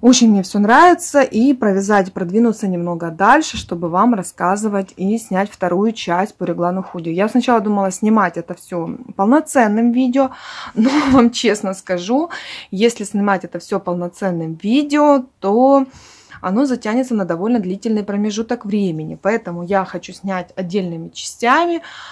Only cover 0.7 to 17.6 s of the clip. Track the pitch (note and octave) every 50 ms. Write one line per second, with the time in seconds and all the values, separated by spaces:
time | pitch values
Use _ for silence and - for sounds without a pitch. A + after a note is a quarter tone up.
0.7 | A#3 D4 E4+ F4+ E4+ F4 - - - C#4+ C4 - - A3 A#3+ C#4+ C#4 B3+ A3+ G#3
1.7 | F#3+ G3 G3 G3+ G#3+ G3+ F#3 F#3+ - F#3+ F#3 F3 F#3 A3+ A#3+ A#3 G#3+ - - F#3+
2.7 | F3+ F3 E3+ F3 F3 E3 E3+ E3+ D#3+ D#3+ G3 A3 C4 D#4 D#4 - - G#3+ - -
3.7 | F3+ E3+ F3 E3 E3 F#3 G#3+ B3 A#3+ G3 F3 - - - F3 F3 G3 G#3 G#3+ A3
4.7 | G3+ G3 G3 - - - F#3 G3 G#3+ A3+ - - F#3+ F#3 G3+ G#3 - - F#3+ F3
5.7 | F3 F#3 G#3 A3+ A3 - - F#3+ F3 F3+ G3 G#3 - - F#3 F3+ E3+ E3+ F3 F3
6.7 | F3+ F#3+ F#3 - - F3+ E3 E3 E3 F3 G3+ G#3+ - B3+ A3 B3+ A#3+ A3+ G3 G#3+
7.7 | G#3 G3+ G3 F#3+ F#3 - G#3+ G#3+ A3 A3 G3 F3 F3 F3 E3 - F3 - - -
8.7 | F#3 F3 E3 E3 E3+ - - - - - G3 G#3+ C4+ D#4 D#4 - - C#4 A3+ G#3
9.7 | G#3 A3+ A#3 A#3+ A#3 B3 C4 B3 B3 C4+ C4+ C4 - - - - - - - -
10.7 | - - A3 C4+ C4+ D4+ C#4+ C4+ C4 C4+ A#3 A#3 A#3+ - - G3+ G3+ G3+ - F#3+
11.7 | F#3+ F#3 - - F#3 F3 F3 F#3+ A#3+ C#4+ E4 E4+ - - - - - - - -
12.7 | G3+ F#3 A3 A#3 A3+ - G#3 - - G3+ G3+ G3+ G3 F3+ - F3 - F3 - -
13.7 | G#3 F#3+ F#3+ F3+ F3 F3+ F3 F3 - - G3+ F#3+ F3 E3 E3 D#3+ E3 D#3+ - G#3
14.7 | A#3 C#4+ D4 D4 C#4+ D4 D4 D4 C#4+ C4+ B3+ - _ _ - G3 G#3 A#3+ B3+ C4+
15.7 | C#4 C#4 C4+ C4+ - - - - - - _ _ - - - F#3 F#3+ A3+ C#4+ C4+
16.7 | B3 B3 - G#3+ A3 B3+ C4+ B3+ A#3+ G#3 F#3+ E3+ E3+ E3 F#3+ A3+ B3 A#3